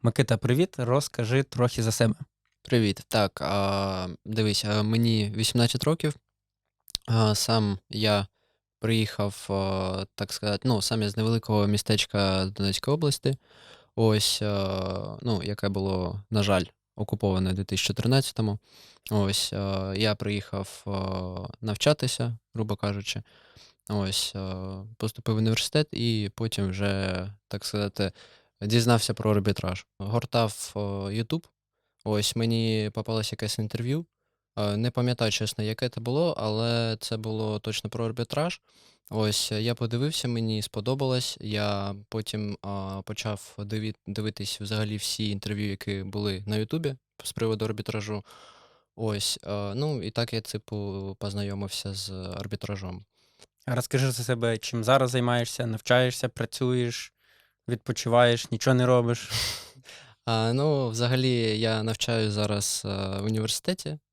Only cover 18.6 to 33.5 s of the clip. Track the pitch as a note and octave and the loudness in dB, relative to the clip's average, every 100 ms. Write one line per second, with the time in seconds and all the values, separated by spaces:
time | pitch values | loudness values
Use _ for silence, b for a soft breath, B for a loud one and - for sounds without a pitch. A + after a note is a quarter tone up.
18.6 | b b b b - G#2+ G2 G2 - G2 | b b b b -2 2 2 2 -2 -2
19.6 | G2 G2 F#2+ G2 G#2+ G#2 G#2 G#2 - G2+ | -2 -2 -2 0 0 0 -2 -4 -4 -8
20.6 | G2 - - G2 F#2+ F#2 F#2 F2+ F#2 - | -8 -10 -6 -4 -2 -4 -6 -8 -10 -8
21.6 | A2 G#2 - D3+ B2+ - A#2+ A2+ _ A2+ | -6 0 2 2 0 -2 -4 -6 _ -6
22.6 | A2 G2+ G2+ G2+ G2+ - - b b b | -4 -2 -2 -4 -4 -8 -10 b b b
23.6 | b b - G#2 F#2+ F#2+ - G2 F#2+ F#2 | b b -4 -2 0 -2 -4 -4 -6 -6
24.6 | F#2+ F#2+ G#2 A2+ A2 - - A2 A2 A2 | -8 -10 -12 -6 -6 -4 -2 2 4 2
25.6 | - D3+ D3+ - A#2 A2+ G2+ - A2+ - | 2 0 0 0 0 0 -2 -2 -4 0
26.6 | G2 F#2+ G2+ G2 F#2+ F#2 F#2 G2+ _ G2+ | -2 0 0 0 -2 -4 -6 -12 _ -8
27.6 | - G#2 G#2 - G2 b b b b _ | -4 -2 -2 0 -2 b b b b _
28.6 | G#2 A#2 A#2 A#2 - - G#2+ G#2 G2 G2 | 2 4 6 6 4 0 4 4 4 0
29.6 | F2+ F2+ - _ G2 A#2 - A#2+ A2+ - | -2 -4 -8 _ -2 -2 0 2 2 0
30.6 | - - G2+ G2 G2 G#2+ A2+ D#3+ - _ | -8 -4 -4 -2 -4 -4 -2 -4 -6 _
31.6 | _ _ _ _ - G#2+ G2+ - A#2 A2+ | _ _ _ _ 0 2 2 2 2 2
32.6 | A2+ A2 G#2+ G2+ - A2+ G#2+ - G#2+ | 2 2 0 -4 -2 -2 -2 -4 -4